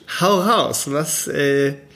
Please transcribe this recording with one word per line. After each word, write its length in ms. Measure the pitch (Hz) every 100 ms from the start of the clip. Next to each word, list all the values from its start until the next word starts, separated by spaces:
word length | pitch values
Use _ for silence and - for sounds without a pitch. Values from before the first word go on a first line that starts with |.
| - -
hau 200 | 180 196
raus. 500 | 196 226 123 - -
Was, 360 | 143 160 - -
äh, 460 | 147 143 139 139 143 -